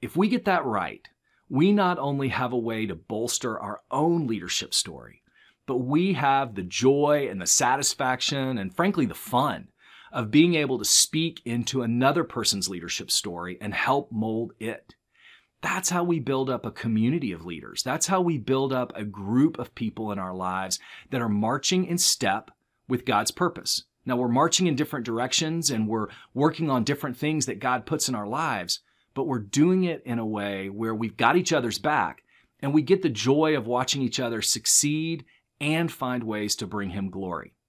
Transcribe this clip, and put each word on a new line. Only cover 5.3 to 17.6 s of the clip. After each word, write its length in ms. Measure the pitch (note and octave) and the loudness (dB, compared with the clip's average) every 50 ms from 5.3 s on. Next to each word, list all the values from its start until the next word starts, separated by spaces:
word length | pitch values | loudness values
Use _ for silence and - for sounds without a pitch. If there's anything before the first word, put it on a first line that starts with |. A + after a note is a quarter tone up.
| _ _ _ _ _ _ _ | _ _ _ _ _ _ _
but 120 | - C3+ B2 | -4 -2 -2
we 360 | B2+ B2 C#3+ D#3 F3+ G3 F#3+ | 0 2 2 2 4 2 2
have 400 | C3+ C#3+ C#3 C3+ C#3 C3+ B2+ G#2+ | 2 2 2 2 2 0 -2 -6
the 80 | G2 F2 | -8 -8
joy 680 | F2+ - - A#2 C3 C#3 C#3+ D3 D3 D3 D3 C#3 B2 | -6 -4 4 4 6 6 6 6 4 4 2 2 -2
and 100 | G2 F#2+ | -4 -4
the 60 | F2+ | 0
satisfaction 1120 | - - - C#3 A#2+ C3 C#3 C#3 - - - C#3 B2+ B2+ B2+ - - D3+ C#3 C3+ C3 C3 A#2 | 2 2 4 4 4 2 2 2 -2 -2 0 0 -2 0 0 -2 -2 -2 -2 -2 -2 -2 -4
and, 160 | G2 F#2+ F2+ | -4 -6 -2
frankly, 320 | - E3+ G3 G3+ - C#3+ | 0 2 2 4 2 2
the 80 | G#2 D#2+ | 0 0
fun 540 | - - - - A#2+ C3+ D3 G#2 D#2 - - _ _ _ - - - - - - | -6 -10 -2 0 2 2 2 0 -4 -10 -16 _ _ _ -20 -20 -20 -20 -10 -6
of 180 | C3+ A#2+ G#2+ | -6 -6 2
being 240 | A2 D3 D#3+ F3 F3 | 6 6 6 6 4
able 240 | D#3+ D3 C3+ C3 A#2 | 2 0 0 -2 -2
to 60 | G#2 | 0
speak 560 | - - - - - - D#3+ D#3+ E3 - - _ | 2 4 4 4 2 2 -2 -2 -2 -4 -8 _
into 380 | A#2+ A#2 A#2+ A#2+ - - C3 A#2+ | -4 -4 -2 -2 -2 -2 -2 -2
another 420 | A2+ A#2 A#2+ B2+ C3+ C#3+ E3+ E3 | 0 0 4 4 4 4 2 -2
person's 440 | - - B2 G#2+ - - G2+ F2+ - | -2 -4 -4 -2 -2 -2 -2 -2 -4
leadership 420 | G2 F2 D#2+ F2 - - F#2 F2+ | -6 -6 -8 -6 -8 -8 -4 -2
story 480 | - - - G#2 F2 E2+ F2 F2+ F#2 - | -4 -2 -2 -4 -6 -6 -8 -8 -10 -8
and 140 | - G#2 G2 | -8 -6 -4
help 380 | - - - - - - - - | -2 0 0 0 0 -2 -4 -4
mold 400 | A2 A2 A2+ A2 A2+ A#2 A2+ - _ | -4 -2 -2 -2 -2 -4 -6 -8 _
it. 340 | A2+ A2 B2+ - _ _ - _ _ _ _ _ _ - - - _ _ _ _ | -8 -8 -8 -8 _ _ -20 _ _ _ _ _ _ -20 -20 -20 _ _ _ _
That's 300 | - D3 - F#3 F3+ - | -6 -4 -4 -2 -2 -2
how 140 | F3 F3+ F3 | 0 0 0
we 160 | F3 E3+ D#3+ | 0 0 -2
build 300 | C3 B2+ C#3 C3 C3 C3 | 0 -2 0 0 0 0
up 160 | B2+ A#2 - | -2 -4 -4
a 40 | A#2 | -8
community 640 | - - - A#2+ A2 G#2+ A2 A#2+ D3 E3+ C#3+ A2+ F2+ | -10 -6 -4 0 2 2 2 2 2 0 -2 -4 -6
of 140 | E2 E2 | -6 -8
leaders. 360 | F2+ F2 D2+ | -10 -10 -10